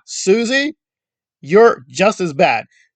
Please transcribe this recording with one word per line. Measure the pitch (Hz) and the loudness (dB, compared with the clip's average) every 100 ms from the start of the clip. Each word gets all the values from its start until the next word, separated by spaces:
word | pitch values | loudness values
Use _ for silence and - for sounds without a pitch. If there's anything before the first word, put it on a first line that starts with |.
| - | -6
Susie, | - - 208 233 269 285 - _ _ _ _ _ _ | -8 0 0 0 -2 -2 -6 _ _ _ _ _ _
you're | 143 175 233 - 131 | -2 4 4 4 -6
just | 123 190 214 | -2 0 0
as | 180 | -6
bad. | 139 165 120 - _ _ | -6 -6 -6 -6 _ _